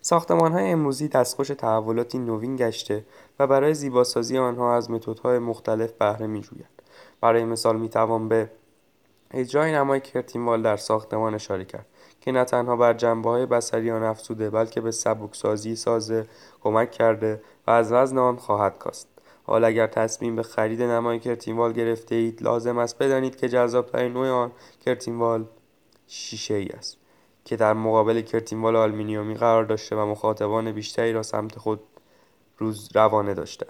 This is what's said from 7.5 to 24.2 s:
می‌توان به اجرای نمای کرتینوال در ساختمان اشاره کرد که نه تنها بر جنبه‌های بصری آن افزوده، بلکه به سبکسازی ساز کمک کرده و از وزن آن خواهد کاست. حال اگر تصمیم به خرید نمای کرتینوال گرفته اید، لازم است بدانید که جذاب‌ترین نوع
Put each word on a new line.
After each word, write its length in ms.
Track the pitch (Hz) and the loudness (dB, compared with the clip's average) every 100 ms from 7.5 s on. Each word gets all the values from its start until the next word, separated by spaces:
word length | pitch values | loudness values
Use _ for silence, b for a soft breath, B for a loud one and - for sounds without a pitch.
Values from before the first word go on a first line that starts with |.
| 117 113 113 | 0 0 0
می‌توان 500 | 113 113 110 113 110 | 0 0 0 0 0
به 220 | 113 107 - _ _ _ _ _ _ _ | 0 0 -8 _ _ _ _ _ _ _
اجرای 400 | 127 123 135 160 | -6 -2 0 2
نمای 280 | 156 139 135 | 0 2 0
کرتینوال 640 | 135 127 123 123 117 113 | -2 -8 -6 -4 0 0
در 160 | 113 104 | 2 0
ساختمان 580 | - 110 110 110 110 107 | 0 -2 0 -2 -2 -4
اشاره 300 | - 95 95 | -6 -6 -6
کرد 200 | - - b b b | -14 -16 b b b
که 100 | - | -2
نه 140 | 131 123 | 2 2
تنها 300 | 123 120 120 | 2 2 4
بر 180 | 120 | 4
جنبه‌های 520 | 117 117 113 113 120 127 | 4 2 2 0 0 2
بصری 460 | 120 117 117 113 | 0 0 -2 -2
آن 120 | 113 | 0
افزوده، 460 | 110 110 - 113 107 | -2 -4 -8 -6 -2
بلکه 320 | 107 113 120 | 0 0 -2
به 100 | 113 | -4
سبکسازی 840 | 113 - 110 104 - 107 107 110 113 | -2 -2 -2 -4 -6 -4 -2 -4 -4
ساز 380 | - 117 110 113 107 B B B | 0 0 0 -4 -4 B B B
کمک 300 | 110 110 120 | 0 2 0
کرده 500 | - 117 107 110 107 B B - | 2 2 2 -2 -4 B B 2
و 40 | |
از 200 | 117 113 | 4 4
وزن 260 | 120 135 131 | 4 4 2
آن 200 | 127 120 | 0 0
خواهد 400 | - 104 98 - | -2 0 0 0
کاست. 300 | - - - _ b b | -10 -10 -20 _ b b
حال 200 | - 113 | 0 2
اگر 240 | 113 110 110 | 4 4 0
تصمیم 480 | - 113 - 117 113 | 0 -2 -2 -4 -4
به 80 | |
خرید 380 | 113 - 110 113 | -4 -2 -2 0
نمای 380 | 120 117 117 117 | 0 0 0 -2
کرتینوال 540 | 120 117 - 113 117 | -4 -6 -4 0 0
گرفته 420 | 117 117 113 - 113 | 0 -2 -2 -2 0
اید، 260 | 113 113 | 0 -2
لازم 360 | 113 117 117 120 | -2 0 0 -2
است 200 | 117 - | -2 0
بدانید 380 | 139 135 131 127 | 0 2 -2 -4
که 140 | 131 | 0
جذاب‌ترین 640 | 123 120 123 123 123 123 | 2 2 2 -2 -2 -2
نوع 160 | 123 | -2